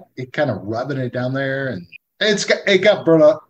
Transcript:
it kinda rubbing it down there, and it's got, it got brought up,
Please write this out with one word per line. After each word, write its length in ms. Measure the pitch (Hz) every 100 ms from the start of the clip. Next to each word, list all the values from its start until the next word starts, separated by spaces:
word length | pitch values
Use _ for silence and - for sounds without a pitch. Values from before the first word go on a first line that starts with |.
| - -
it 160 | 127
kinda 220 | - 143
rubbing 440 | 95 95 110 135 135
it 140 | 123
down 220 | 127 127
there, 320 | 135 135 135 135
and 140 | 98 87 - _ -
it's 240 | 208 208
got, 140 | - - -
it 100 | 190
got 260 | 208 180
brought 180 | 165 160
up, 200 | 151 156 -